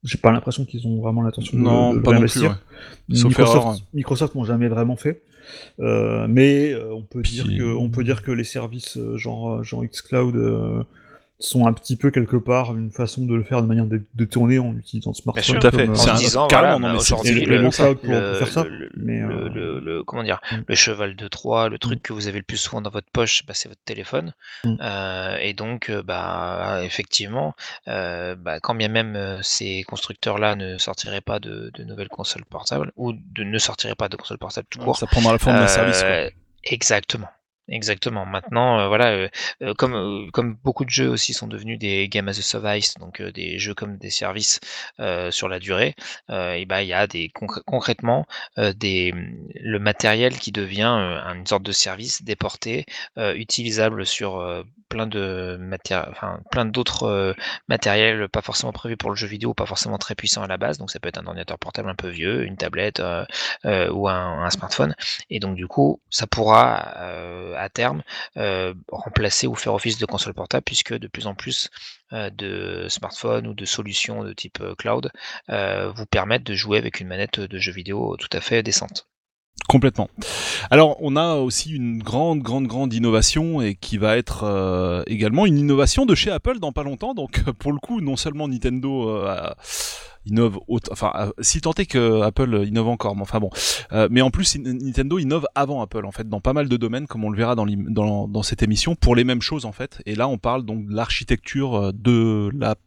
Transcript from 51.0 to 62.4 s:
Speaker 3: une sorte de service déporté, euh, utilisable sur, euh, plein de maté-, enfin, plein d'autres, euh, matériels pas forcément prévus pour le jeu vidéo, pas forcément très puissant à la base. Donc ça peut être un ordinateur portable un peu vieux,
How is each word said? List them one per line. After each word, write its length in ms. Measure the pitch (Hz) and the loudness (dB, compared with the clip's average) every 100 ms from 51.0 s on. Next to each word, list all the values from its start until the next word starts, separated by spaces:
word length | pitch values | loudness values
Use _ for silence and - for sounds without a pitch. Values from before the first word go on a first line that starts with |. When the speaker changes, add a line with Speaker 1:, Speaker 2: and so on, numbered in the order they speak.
| 92 85 - | 0 -4 -6
Speaker 3:
une 140 | 90 92 | -10 0
sorte 160 | 101 | 0
de 80 | 98 | 0
service 500 | 98 98 92 117 - - | 0 0 -2 -6 -6 -6
déporté, 600 | 104 101 - 117 123 151 - - - | -4 -4 -6 -6 -6 -8 -12 -12 -4
euh, 160 | 107 | -4
utilisable 720 | 82 110 - 117 110 110 107 92 | -4 -4 -4 -2 0 0 0 -4
sur, 360 | - 104 92 | -4 -4 -4
euh, 220 | 90 87 98 _ _ | -6 -8 -10 _ _
plein 180 | 113 110 | -6 -4
de 500 | 104 98 92 92 90 | -4 -4 -4 -6 -8
maté-, 360 | 92 95 - 92 - | -8 -10 -4 -4 -4
enfin, 280 | - 95 87 85 | -8 -8 -10 -4
plein 140 | - 113 | -2 0
d'autres, 380 | 117 123 - | 0 -2 -2
euh, 300 | 113 101 95 95 - - - | -2 0 0 -2 -8 -10 -4
matériels 600 | 117 - 101 110 110 101 | 0 2 4 4 2 -2
pas 120 | 110 | -4
forcément 320 | - - 123 | -4 -4 -4
prévus 220 | 110 117 113 | -8 -8 -6
pour 140 | 113 | -6
le 60 | 104 | -4
jeu 100 | 104 | -6
vidéo, 300 | 104 117 117 | -4 -4 -2
pas 100 | 104 | -4
forcément 320 | 95 113 101 | -4 -4 -4
très 160 | - | -6
puissant 300 | 107 107 - | -6 -2 -2
à 40 | 98 | -2
la 100 | 92 | -2
base. 200 | 101 143 | -2 -4
Donc 140 | - | -8
ça 80 | - | -8
peut 100 | 87 | -8
être 80 | 87 | -8
un 80 | 85 | -10
ordinateur 320 | 87 87 - | -10 -10 -10
portable 320 | - - 98 | -8 -8 -8
un 60 | 92 | -6
peu 140 | 92 | -8
vieux, 360 | 87 85 120 | -4 -2 -2